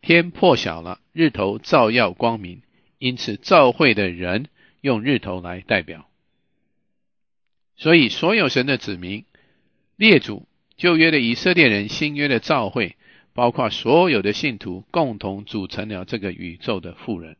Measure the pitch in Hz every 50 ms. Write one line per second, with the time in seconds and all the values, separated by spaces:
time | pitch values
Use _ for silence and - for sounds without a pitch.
0 | - - 165 170 170 175 - - 202 175 127 - - 90 82 82 82 90 90 -
1 | _ _ - 160 165 143 - 101 95 98 107 107 - - - 139 117 110 117 123
2 | 110 87 92 - 117 117 117 110 95 87 90 - _ _ _ _ _ _ _ -
3 | 131 127 123 - - 113 101 - - - 190 160 135 123 117 - 156 127 101 104
4 | 98 90 87 87 90 87 95 113 147 - _ _ _ _ _ _ - 139 120 104
5 | 113 143 135 104 - 95 90 92 87 87 90 95 - - 110 92 80 85 82 78
6 | - _ _ _ _ _ _ _ _ _ _ _ _ _ _ _ _ _ _ _
7 | _ _ _ _ _ _ _ _ _ _ _ _ _ _ _ - - 160 175 165
8 | 127 104 - - 156 180 226 220 165 123 - 131 127 143 131 117 - 104 95 87
9 | 90 90 101 110 - _ _ _ _ _ _ _ _ _ _ _ _ _ _ -
10 | 214 220 175 131 - - 104 98 - _ _ _ _ _ _ - 170 175 165 160
11 | 160 165 156 139 117 117 117 - - 185 175 175 147 117 104 101 104 107 - -
12 | 151 147 147 143 147 143 127 110 - - 156 127 107 95 - 123 101 82 - _
13 | _ _ _ _ _ _ - 120 120 120 - 139 120 104 - - - 113 143 170
14 | 190 175 131 101 95 104 104 - 156 139 110 98 - 92 90 95 - _ - 151
15 | 151 123 107 - 104 95 98 101 104 - - 104 95 - - 104 104 107 104 90
16 | 92 - - 104 98 92 85 - 90 85 85 - - 120 104 92 82 85 - -
17 | - 117 101 85 82 78 80